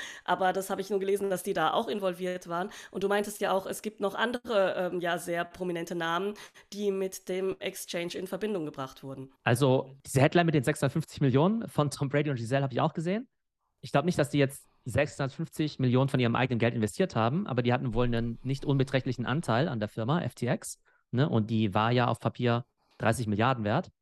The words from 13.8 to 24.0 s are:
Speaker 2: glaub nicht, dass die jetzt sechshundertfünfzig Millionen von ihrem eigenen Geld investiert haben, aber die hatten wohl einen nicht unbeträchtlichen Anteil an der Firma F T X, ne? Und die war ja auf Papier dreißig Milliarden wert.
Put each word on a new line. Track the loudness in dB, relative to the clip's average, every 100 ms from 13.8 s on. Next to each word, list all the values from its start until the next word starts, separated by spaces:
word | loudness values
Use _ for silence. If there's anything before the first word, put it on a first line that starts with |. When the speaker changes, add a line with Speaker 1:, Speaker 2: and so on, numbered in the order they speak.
| -2
Speaker 2:
glaub | 0
nicht, | 2 2
dass | 2
die | 2
jetzt | 2 0 -20 _
sechshundertfünfzig | -4 0 0 -2 -6 -6 -8 -4 -4 0
Millionen | 2 4 4
von | 2
ihrem | 2 2
eigenen | 2 2
Geld | 2
investiert | 2 -2 0 0 2
haben, | 0 0 -2
aber | 0
die | 2
hatten | 2 0
wohl | 0 2
einen | 2 -2 -4
nicht | -4 -4 0
unbeträchtlichen | 2 2 0 -2 -4 -2
Anteil | -2 0 0 0
an | -2
der | -4
Firma | -4 -2 0
F | -2 -4
T | -2
X, | -2 -6 -14 _ _ _
ne? | 0 2
Und | 2 2
die | 2 2
war | 2 2
ja | 2 2
auf | 0
Papier | -4 0 0 0 -2 _ _ -2
dreißig | 0 2 0
Milliarden | 2 2 2
wert. | 0 0 -2 -10